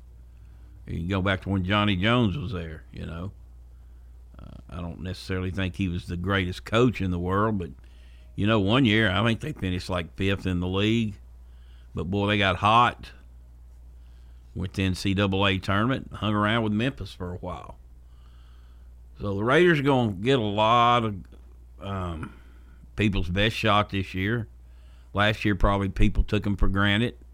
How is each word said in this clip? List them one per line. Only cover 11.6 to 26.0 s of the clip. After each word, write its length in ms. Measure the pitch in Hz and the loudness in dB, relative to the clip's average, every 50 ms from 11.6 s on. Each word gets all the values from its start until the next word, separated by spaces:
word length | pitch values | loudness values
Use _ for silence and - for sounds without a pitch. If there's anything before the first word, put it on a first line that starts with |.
| - - - - - - - | -20 -20 -20 -20 -20 -12 -8
But, 100 | 92 82 | -8 -6
boy, 240 | 85 98 101 101 101 | -2 -2 0 0 2
they 100 | 107 104 | 2 2
got 180 | 101 95 90 | 2 2 2
hot. 540 | 90 101 104 110 117 120 110 - - - - - - - - - - - - - - - - - - - - - - - - - - - - - - - - - | 2 2 4 6 6 4 4 2 -4 -10 -20 -20 -20 -20 -20 -20 -20 -20 -20 -20 -20 -20 -20 -20 -20 -20 -20 -20 -20 -20 -20 -20 -20 -20 -20 -20 -20 -20 -14 -10
Went 200 | - 87 95 - | -8 -8 -6 -2
to 80 | 98 98 | -2 0
N 120 | 95 92 | 0 -2
C 200 | - - 98 98 | -2 -2 0 0
double 300 | 95 104 98 98 95 101 | 2 2 0 2 2 2
A 120 | 98 95 92 | 2 2 0
tournament, 540 | - - 95 101 110 127 135 107 - - - | 0 0 0 0 2 0 -2 -4 -6 -10 -10
hung 220 | - - 107 107 | -6 -4 -2 0
around 280 | 104 104 104 113 117 110 | 2 2 2 2 0 0
with 100 | 107 104 | 0 -2
Memphis 400 | 107 117 139 135 - 98 98 - | -2 -2 -2 -4 -6 -10 -14 -12
for 200 | - 92 90 90 | -10 -10 -10 -10
a 60 | - | -10
while. 380 | - 87 82 67 - - - - - - - - - - - - - - - - - - - - - - - - - - - - - - - - | -10 -10 -10 -10 -12 -14 -18 -18 -20 -20 -20 -20 -20 -20 -20 -20 -20 -20 -20 -20 -20 -20 -20 -20 -20 -20 -20 -20 -20 -20 -20 -20 -20 -20 -14 -8
So 140 | 101 101 98 | -6 -4 -4
the 100 | 98 107 | -2 0
Raiders 360 | 120 135 160 180 180 170 143 | 2 4 6 6 6 4 4
are 20 | 135 | 4
gonna 300 | 143 139 127 120 110 101 | 4 4 4 2 2 0
get 260 | 87 101 123 139 127 | -2 0 2 2 2
a 40 | 107 | 2
lot 600 | 104 101 104 107 110 120 120 120 120 120 120 113 | 0 0 2 4 4 4 4 6 4 4 2 2
of, 120 | 110 101 90 - - - - - - - - - - - - | -2 -4 -8 -12 -16 -20 -20 -20 -20 -20 -20 -20 -20 -20 -14
um, 540 | - 98 98 95 90 87 82 78 80 - - - - - - - - - - - - - - | -10 -8 -6 -6 -6 -6 -6 -8 -10 -12 -14 -18 -20 -20 -20 -20 -20 -20 -20 -20 -20 -10 -2
people's 340 | - 101 110 92 101 87 85 | 0 0 2 2 0 -2 0
best 280 | 87 98 104 117 - | 0 0 2 0 0
shot 340 | - - 110 101 104 101 - | 0 2 2 4 4 2 0
this 240 | - 98 92 - - | -2 -4 -4 -4 -4
year. 320 | 92 95 104 117 120 104 - - - - - - - - - - - - - - | -4 -2 -2 -2 -2 -4 -8 -12 -18 -20 -20 -20 -20 -20 -20 -20 -20 -20 -6 -2
Last 320 | 95 104 107 110 - - | 0 2 2 0 0 0
year, 100 | 107 104 | 0 2
probably 340 | 90 - 104 101 98 98 95 | 4 4 2 2 2 -2 -2
people 340 | - - | 2 4